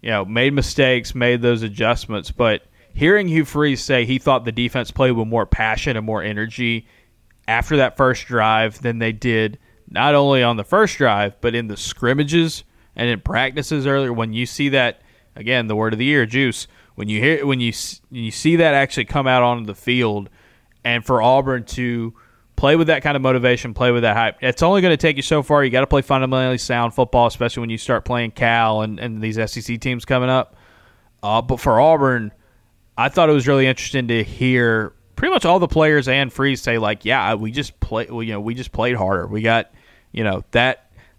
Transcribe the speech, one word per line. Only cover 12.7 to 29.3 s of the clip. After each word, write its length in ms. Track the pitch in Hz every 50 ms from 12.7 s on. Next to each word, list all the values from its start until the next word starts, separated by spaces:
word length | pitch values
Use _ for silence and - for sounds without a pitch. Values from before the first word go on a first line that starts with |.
| _ _ _ _ _
and 120 | - 117 120
in 120 | 120 98
practices 640 | - - - 113 127 135 127 143 139 - 160 147 135
earlier. 260 | 143 139 139 139 127 120
When 200 | 113 113 113 110
you 120 | 113 123
see 240 | 120 - - 143 143
that, 300 | 135 135 127 120 - _ _ _ _ _ _ _ _
again, 320 | - 104 113 127 127 117 110
the 80 | 107
word 160 | 104 110 110 110
of 80 | 107
the 40 | 123
year, 220 | 135 147 143 120
juice, 400 | 107 113 131 139 127 110 - - - _ _ _ _ _
when 120 | - 104 104
you 120 | 107 107
hear, 260 | 120 143 165 147 139
when 140 | 143 135 127
you 80 | 120 117
s-, 320 | 113 - - - - - _ _
you 220 | - 123 117 110 107
see 240 | - - 151 170
that 180 | 170 165 160 147
actually 300 | 139 139 135 - - 117
come 240 | - - 151 135 131
out 160 | 127 127 123
onto 200 | 123 120 120 113
the 120 | 104 101
field, 520 | - - - 123 123 123 113 104 104 101 95 _ _ _ _ _ _ _ _ _ _ _
and 220 | 120 120 120 113
for 160 | - 131 120 110
Auburn 400 | 120 131 135 135 135 131 123 117
to 480 | - - - 123 120 120 117 113 113 113 _ _ _ _ _ _ _ _
play 180 | - - 139 147
with 140 | 165 165 156
that 160 | 160 139 -
kind 100 | 151 147
of 80 | 139 131
motivation, 500 | 131 131 127 120 127 123 120 - 123 107
play 200 | - 127 123 120
with 100 | 120 117
that 140 | 113 104
hype, 200 | 113 117 110 101 _ -
it's 220 | 127 127 - -
only 180 | 170 190 202 180
gonna 140 | 185 156
take 200 | 135 - 165 151
you 60 | 135 135
so 220 | - 160 151 139
far. 200 | - 151 147 139
You 60 | 131
gotta 160 | 117 127 135
play 160 | - - 139 131
fundamentally 560 | - 143 131 131 131 131 131 131 127 127 120
sound 340 | - - 127 120 117 117 107
football, 360 | - 127 113 - 127 120 117
especially 320 | - - 123 117 - -
when 100 | 120 113
you 80 | 113 110
start 260 | - - 127 110 -
playing 280 | - 127 120 120 113 110
Cal 500 | - 127 117 117 117 117 110 110 107 107
and, 160 | 107 107 92
and 240 | - 120 110 110 107
these 160 | 110